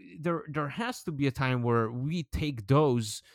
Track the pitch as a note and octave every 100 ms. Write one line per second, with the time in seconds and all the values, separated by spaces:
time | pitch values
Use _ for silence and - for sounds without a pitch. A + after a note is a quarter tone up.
0 | - - D#3+ E3 - C#3+ C#3+ C3 A#3+ -
1 | - C#3 C#3 - C3 B2+ A#2+ A#2 A2+ A#2+
2 | C#3 F3 C#3+ - D3+ A#2+ G2 C#3 D3 B2
3 | G#2+ - -